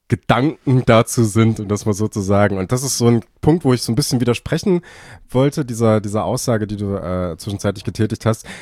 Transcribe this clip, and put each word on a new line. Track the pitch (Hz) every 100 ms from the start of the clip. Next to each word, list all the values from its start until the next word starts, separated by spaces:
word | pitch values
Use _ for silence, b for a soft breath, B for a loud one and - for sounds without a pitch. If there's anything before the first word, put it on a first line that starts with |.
| -
Gedanken | 117 - 117 147 - - 127
dazu | 123 113 - -
sind, | 110 104 113 110
um | 98
das | 104 113
mal |
so | 98 107
zu | 107
sagen. | 95 101 104 98
Und | 92
das | 127
ist | 127 -
so | 117
ein | 117 - _
Punkt, | 151 170
wo | 139
ich | 123
so | -
ein |
bisschen | 113 - 123
widersprechen | 120 113 - 160 208 175 B B B B -
wollte, | 123 143 160
dieser, | 123 113 113 107
dieser | 101 107
Aussage, | 90 113 - 110 104
die | 104
du, | 101
äh, | 98 80 90 90 82
zwischenzeitlich | - 101 101 95
getätigt | - 92 107 110 110
hast, | 110 B B